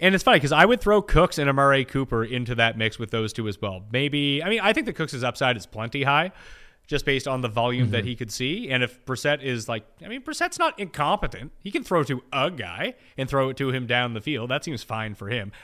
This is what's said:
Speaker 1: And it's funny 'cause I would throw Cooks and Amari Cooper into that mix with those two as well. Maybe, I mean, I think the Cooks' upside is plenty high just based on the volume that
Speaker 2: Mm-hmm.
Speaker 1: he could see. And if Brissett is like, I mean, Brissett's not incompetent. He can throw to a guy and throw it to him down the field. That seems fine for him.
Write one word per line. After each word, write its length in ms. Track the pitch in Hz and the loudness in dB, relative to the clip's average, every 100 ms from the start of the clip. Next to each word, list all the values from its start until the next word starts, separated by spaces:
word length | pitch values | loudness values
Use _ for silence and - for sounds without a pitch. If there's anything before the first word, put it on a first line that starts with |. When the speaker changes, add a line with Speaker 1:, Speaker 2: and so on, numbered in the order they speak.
Speaker 1:
And 140 | 180 | 2
it's 100 | 190 | 4
funny 160 | 254 196 | 6 4
'cause 120 | 135 | 6
I 120 | 151 | 6
would 160 | 190 247 | 6 6
throw 220 | 202 208 | 4 4
Cooks 340 | - 156 175 - | 6 4 4 2
and 140 | 143 | 2
Amari 340 | 135 139 135 | 4 6 4
Cooper 400 | 127 139 135 113 | 2 -2 0 -2
into 300 | 110 123 120 | -2 -4 -2
that 240 | 117 117 110 | 2 2 2
mix 200 | 110 - | -2 -2
with 120 | 110 | -4
those 240 | 113 110 | -2 -2
two 120 | - 107 | -4 -6
as 140 | 98 | -4
well. 240 | 104 92 104 | -6 -6 -4
Maybe, 500 | 127 143 147 143 143 | -2 0 0 0 0
I 60 | 175 | 0
mean, 120 | 226 | 0
I 120 | 196 | 2
think 140 | 311 240 | 2 0
the 60 | |
Cooks' 280 | 160 151 131 | -4 -6 -4
upside 340 | 123 - 131 117 | -4 0 0 0
is 80 | - | -4
plenty 360 | 107 117 143 | -10 -6 -2
high 280 | 135 147 180 - - - - _ - | 2 2 0 -6 -20 -20 -20 _ -6
just 180 | 131 | -2
based 240 | - 135 139 | 0 0 0
on 140 | 131 | -2
the 60 | 123 | -2
volume 420 | 110 120 123 120 | 0 0 0 0
that 80 | 117 | 0
Speaker 2:
Mm-hmm. 80 | 113 | -4
Speaker 1:
he 100 | 117 | -6
could 160 | 113 | -8
see. 380 | - 127 196 214 | -4 -4 -4 -2
And 120 | 127 | -2
if 220 | 123 - | -2 -6
Brissett 380 | - 127 147 147 | -8 -4 -2 -2
is 260 | 135 120 107 | -2 -6 -4
like, 160 | 113 - - | -8 -8 -20
I 60 | 165 | -14
mean, 140 | 262 | -12
Brissett's 360 | 277 294 349 - | -8 -4 -4 0
not 200 | 320 254 | -2 -2
incompetent. 720 | 190 - 147 202 - - 135 - | -8 -2 0 0 -2 -8 -14 -14
He 100 | 196 | -6
can 140 | - | -6
throw 180 | - 175 | 0 0
to 180 | 139 127 - | 0 -4 -4
a 180 | 139 151 | -2 -2
guy 440 | 151 90 90 202 - _ - | -2 -10 -6 -8 -8 _ -8
and 100 | 131 | -2
throw 220 | 139 131 | 0 0
it 80 | - | 0
to 120 | 135 | -2
him 160 | 127 120 | -2 0
down 280 | 123 123 | 0 0
the 80 | 110 | -2
field. 280 | 151 131 123 | -4 -4 -2
That 140 | 139 | -4
seems 180 | - 131 | -4 -8
fine 320 | - 110 110 | -6 -6 -6
for 140 | 101 101 | -8 -6
him. 240 | 120 98 - | -6 -6 -10